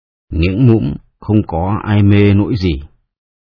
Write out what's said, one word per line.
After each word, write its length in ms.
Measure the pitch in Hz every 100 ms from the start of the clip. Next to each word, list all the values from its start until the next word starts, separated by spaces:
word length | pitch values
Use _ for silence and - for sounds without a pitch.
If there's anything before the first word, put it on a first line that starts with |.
| _ _ _
Nghiễng 340 | 82 85 95 131
mũm, 280 | 113 - - - _
không 160 | - 104 -
có 340 | 82 92 104
ai 180 | - 104
mê 320 | 101 101 101
nỗi 200 | 101 101 113
gì." 260 | 92 71 71 _ _ _ _ _